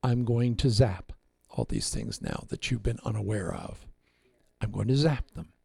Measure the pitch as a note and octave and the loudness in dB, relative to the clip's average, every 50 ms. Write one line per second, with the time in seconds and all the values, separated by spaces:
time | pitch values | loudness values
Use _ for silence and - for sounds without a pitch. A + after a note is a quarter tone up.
0 | - B2+ A#2+ A#2+ B2 A2 A#2 A#2 A#2+ B2 A#2 - - C#3 A2+ G2+ C3 A2+ F#2 - | 2 2 2 2 4 2 4 4 4 2 2 4 4 4 6 6 6 4 4 -4
1 | - _ - _ _ _ _ _ _ _ - - - - - A1 - - - - | -8 _ -16 _ _ _ _ _ _ _ -4 -4 -4 -2 -2 -4 -2 -2 -4 -4
2 | - A1+ G#1 - - - - - - - - - - - B2+ A2+ G2+ A#2+ A#2+ A#2+ | -4 -4 -8 -6 -6 -6 -6 -6 -6 -8 -10 -8 -4 -4 -4 -2 0 -2 -4 -2
3 | - A#2+ A2+ G#2+ G2+ G2 G#2+ G#2+ F#2 E2 - - - - - - - - - _ | -4 -4 -2 -2 -2 -2 -2 -2 -2 -4 -6 -6 -8 -10 -12 -14 -16 -20 -20 _
4 | _ _ _ _ _ _ _ _ _ _ _ _ - G#2+ G2 F#2+ G2+ A2 C3 C#3 | _ _ _ _ _ _ _ _ _ _ _ _ -6 -4 -2 -2 0 2 2 4
5 | D3 D#3+ D3 A#2+ - _ _ - E3 - _ _ _ | 4 2 2 0 -4 _ _ -14 -14 -14 _ _ _